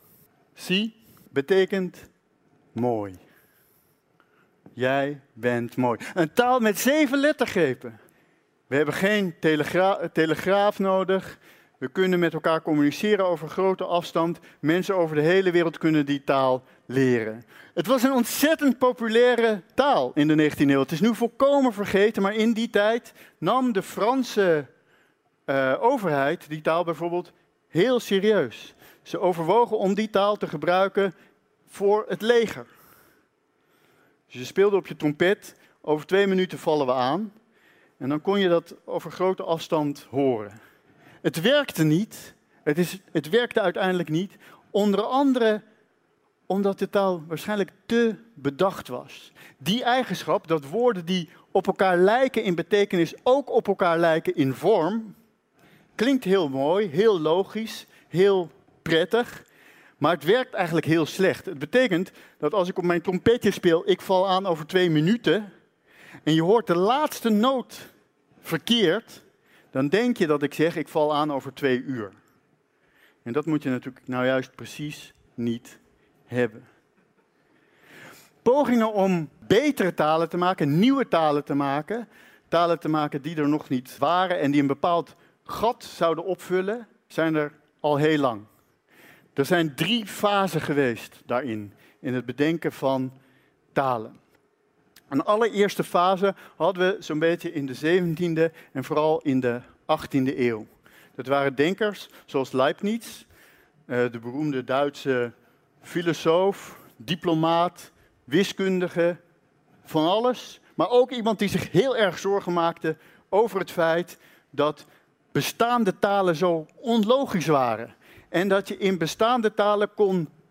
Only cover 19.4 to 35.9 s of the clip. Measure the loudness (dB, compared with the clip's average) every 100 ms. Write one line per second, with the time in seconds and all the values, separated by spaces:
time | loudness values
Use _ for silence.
19.4 | 2 0 -4 0 2 2 0 2 4 4
20.4 | 2 2 2 4 2 0 0 2 -2 2
21.4 | 4 4 2 -2 -2 2 2 2 -2 2
22.4 | 0 0 0 0 0 0 -6 -20 -20 -6
23.4 | 0 2 2 -2 -4 -2 0 0 -2 0
24.4 | 2 2 -2 _ _ _ _ _ _ _
25.4 | -4 0 0 2 2 0 0 0 0 -2
26.4 | -8 -6 -2 0 -2 -4 -4 -6 -8 _
27.4 | _ _ _ 0 2 0 0 0 2 2
28.4 | 0 -6 -20 _ -20 _ -12 -4 -2 -2
29.4 | 2 2 2 0 -2 -2 0 0 0 -2
30.4 | -6 -4 0 2 2 0 -2 -4 _ _
31.4 | _ _ _ -2 0 0 -2 -4 0 2
32.4 | 0 -6 -18 _ _ _ _ _ _ _
33.4 | _ _ _ _ _ _ _ _ _ -16
34.4 | -4 2 2 2 -4 -4 -2 2 0 0
35.4 | -6 -20 _ _ -4